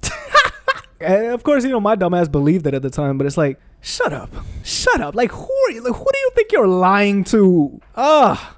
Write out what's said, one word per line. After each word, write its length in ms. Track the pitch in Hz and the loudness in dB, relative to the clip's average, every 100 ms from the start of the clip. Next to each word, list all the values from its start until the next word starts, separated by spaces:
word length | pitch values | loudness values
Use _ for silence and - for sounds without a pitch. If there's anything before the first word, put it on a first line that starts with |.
<laughs> 760 | - - 587 587 523 - - - - _ | -8 -10 0 0 0 -4 -6 -6 -8 _
And 280 | 165 196 226 | 0 0 0
of 140 | 240 | -4
course, 220 | 294 285 | 0 0
you 60 | 254 | 2
know, 100 | 247 | 0
my 140 | 208 | 0
dumb 180 | 220 180 | 2 0
ass 160 | 175 170 | 0 0
believed 380 | 143 143 180 151 | 2 2 2 0
it 80 | |
at 80 | 135 | -4
the 80 | 135 | -6
time, 260 | 139 143 139 | -4 -4 -2
but 100 | 143 | -2
it's 120 | 139 | 0
like, 200 | 147 135 - _ | -2 -2 -16 _
shut 320 | - - 494 | -12 -4 -4
up. 180 | 240 - - - - | -4 -12 -14 -14 -14
Shut 380 | - - - 381 | -8 -4 0 0
up. 140 | - | -2
Like, 180 | 202 247 | -2 -4
who 180 | - - 539 508 | -4 -6 -2 -2
are 40 | |
you? 120 | 226 | -2
Like, 120 | - | -6
who 100 | - | -4
do 140 | - 554 | -2 -2
you 120 | 539 | 0
think 180 | 494 440 | 0 0
you're 160 | 403 202 | 2 2
lying 560 | 185 180 202 202 202 | 2 2 4 2 0
to? 560 | 185 226 196 180 143 120 _ - | 2 4 6 4 2 -4 _ -2
Ugh. 420 | 269 302 233 147 - | 2 4 4 2 -8